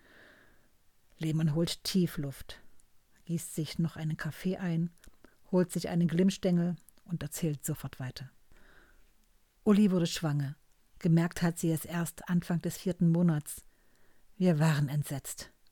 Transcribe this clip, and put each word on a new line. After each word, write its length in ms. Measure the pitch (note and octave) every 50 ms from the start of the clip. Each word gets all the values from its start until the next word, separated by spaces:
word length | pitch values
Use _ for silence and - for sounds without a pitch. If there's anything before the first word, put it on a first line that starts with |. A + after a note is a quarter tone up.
| - _ - - - - - - - - - _ _ _ _ _ _ _ _ _ _ _ _ -
Lehmann 360 | D#3+ D#3 D3+ D#3+ D#3+ D#3+ C#3+
holt 300 | D#3+ E3+ E3 - - -
tief 340 | - - F#3+ F3 E3 - -
Luft, 420 | C#3+ C#3 C3+ - - - - - - - - - - _ _ - _ _ _ _ _
gießt 280 | - E3 E3 - - -
sich 240 | - D#3 C#3+ - -
noch 180 | E3 D#3+ -
einen 200 | - D#3+ D#3 D#3
Kaffee 400 | - - D#3+ - - - F#3 F#3
ein, 340 | - G3 F3+ E3 E3 E3 F3 - - - - - - - - _ _ _ - -
holt 180 | F3+ F3+ F3
sich 180 | - F3 - -
einen 200 | F3+ E3+ F3 E3
Glimmstängel 680 | D#3 E3 F#3+ G3 F#3+ - - F#3+ F3 F3 E3+ F3 F3 - - - - _ _
und 180 | - F3 D#3+ -
erzählt 420 | D3 - - - D#3+ D3 C#3 -
sofort 360 | - D3+ - - C3+ - -
weiter. 300 | C3 B2+ - - C3 C3 _ _ _ - - - - - - - - _ _ - - _ _ _ _ _ _ _ _ _ _ _ -
Uli 260 | A3 G#3 G3 G#3+ G3+
wurde 160 | F#3 F3+ E3
schwanger. 480 | E3+ - - - D#3 C#3+ D3 C#3+ C3+ D3+ - _ _ _ _ _ _ - -
Gemerkt 420 | - F3+ E3 E3 E3 F3 - - F3+
hat 160 | E3+ E3 -
sie 140 | - E3 E3
es 120 | D#3 -
erst 440 | - - E3+ E3+ D#3+ - - - -
Anfang 340 | F3+ F3 - - F3 E3 -
des 160 | F3 - -
vierten 320 | - F#3+ F3 - F3 E3
Monats. 540 | E3 E3+ F3+ E3+ D#3+ D3+ - - - - - - - _ _ _ _ _ _ - - _ _ - -
Wir 220 | - F#3 F3+ E3+ D3
waren 280 | D#3 D#3+ D#3 C#3+ D3 C#3+
entsetzt. 640 | C#3+ D3+ C#3+ - D3 C3+ - - - - - - _ _ _ _